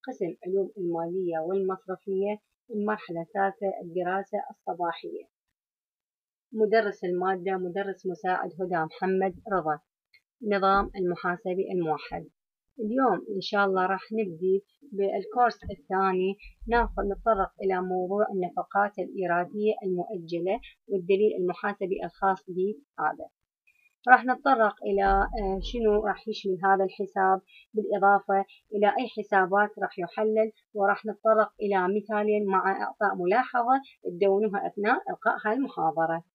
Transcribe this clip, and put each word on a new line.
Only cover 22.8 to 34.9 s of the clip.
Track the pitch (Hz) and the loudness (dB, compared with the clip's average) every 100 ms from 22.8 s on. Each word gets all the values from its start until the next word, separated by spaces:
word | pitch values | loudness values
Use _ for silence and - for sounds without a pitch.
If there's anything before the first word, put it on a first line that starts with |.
| _ - 156 - - _ _ _ _ _ _ _ 240 | _ -4 -4 -4 -12 _ _ _ _ _ _ _ 6
راح | 247 247 | 6 6
نتطرق | 247 277 247 214 - | 0 2 4 4 0
إلى، | 208 196 196 196 202 233 | -2 2 4 4 2 -2
آه، | 196 190 | -4 -4
شنو | - 240 220 208 208 | -4 0 2 2 0
راح | 190 - | -4 -6
يشمل | 214 196 185 | -6 -4 0
هذا | 190 196 | 4 4
الحساب، | 190 - 190 196 190 190 _ - _ | 2 -2 -6 0 2 2 _ -20 _
بالإضافة | 214 208 202 196 202 - 196 196 - _ | -4 -2 2 4 4 4 0 0 -10 _
إلى | 208 202 | 2 2
أي | - 233 | 2 -4
حسابات | - 208 196 185 202 208 208 | -6 0 2 4 2 2 -2
راح | 190 - | -8 -6
يحلل، | 170 - 220 214 220 _ _ | -6 0 2 2 0 _ _
وراح | 208 196 202 214 | 0 2 2 -4
نتطرق | 202 220 220 208 - | -2 4 4 2 -2
إلى | 208 196 180 208 | 0 2 2 0
مثالين | 208 214 214 208 202 | 0 0 2 2 2
مع | 190 190 190 | 2 2 0
إعطاء | 208 - 202 190 | -4 0 -2 0
ملاحظة | 180 220 254 247 233 269 269 _ | 2 2 2 0 2 2 0 _
تدونوها | 185 175 196 196 214 196 - | -10 2 4 4 2 -2 -6
أثناء | - 208 | -2 0